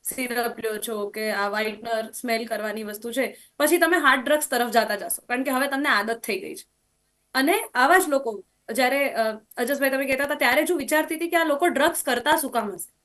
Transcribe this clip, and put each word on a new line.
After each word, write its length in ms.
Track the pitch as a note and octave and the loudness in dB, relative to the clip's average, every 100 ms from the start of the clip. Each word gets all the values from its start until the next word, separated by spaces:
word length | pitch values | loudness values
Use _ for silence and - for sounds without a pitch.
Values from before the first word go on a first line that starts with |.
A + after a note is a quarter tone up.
| - | -10
સિરપ 460 | - B3 A#3+ A#3 A3 | -6 -4 -2 -2 -4
લ્યો 180 | A3 G#3+ | -4 -4
છો 300 | A#3 G#3+ G3+ | -6 -6 -6
કે 220 | G#3+ A3 | -4 -2
આ 180 | G3+ G3+ | 0 0
વ્હાઇટનર 640 | G#3 G#3+ G#3+ A3+ A3+ A3 | 0 -4 -6 -4 -4 -4
સ્મેલ 340 | - B3 A3+ A3+ | -8 -2 -2 -2
કરવાની 360 | G#3+ G#3+ G#3+ | -4 -4 -6
વસ્તુ 300 | G#3 G#3 A#3 | -8 -10 -6
છે, 260 | A#3 A3+ - - - | -2 -4 -6 -20 0
પછી 200 | D4+ E4 | 2 6
તમે 180 | E4 F4 | 6 6
હાર્ડ 280 | D4 C4 | 4 4
ડ્રગ્સ 240 | B3+ D4+ - | 2 0 2
તરફ 220 | B3 A#3+ | -2 2
જતા 260 | A3 G#3+ G3+ | 2 2 -4
જશો, 260 | F3 - - | -6 -10 -6
કારણ 140 | B3 | -4
કે 80 | C4+ | -2
હવે 160 | B3+ C#4 | 0 0
તમને 220 | C4+ C#4+ | 0 2
આદત 300 | G#3+ G#3+ A#3 | 0 0 -6
થઈ 220 | - G3 | -4 -6
ગઈ 140 | D2+ | -6
છે. 120 | - - _ _ _ _ _ _ | -14 -18 _ _ _ _ _ _
અને 200 | C4 C#4 G#4 A4 | 0 2 2 0
આવા 240 | B3 C4 F#4 | 2 6 6
જ 100 | D#4 | 4
લોકો 360 | C4+ A#3 G3+ - _ - | 0 -2 -8 -14 _ -8
જ્યારે, 400 | A3+ B3+ C#4 C#4 | 0 0 2 -2
અ, 220 | - A3 G#3+ _ - | 0 -2 -4 _ -6
અજસભાઈ 340 | B3 C4+ C4+ | -2 0 0
તમે 160 | C4+ C4+ | 0 -2
કહેતા 180 | C4 | -2
હતા 100 | C#4+ | -2
ત્યારે 280 | D4 C4 C4+ | 0 2 2
જ 80 | D#4+ | 2
હું 80 | E4+ | -2
વિચારતી 360 | B3+ D4+ D#4 D#4+ | 2 0 2 -4
હતી 120 | E4+ | 0
કે 80 | E4+ | 0
આ 80 | |
લોકો 220 | D#4+ C#4 F4 | 2 2 2
ડ્રગ્સ 360 | C4 D#4 E4+ | 4 2 2
કરતા 340 | - A#3+ B3+ D#4+ | -2 0 2 0
શું 140 | C#4 | 0
કામ 220 | A#3 G#3+ | -4 -4
હશે 200 | F3 - _ | -10 -14 _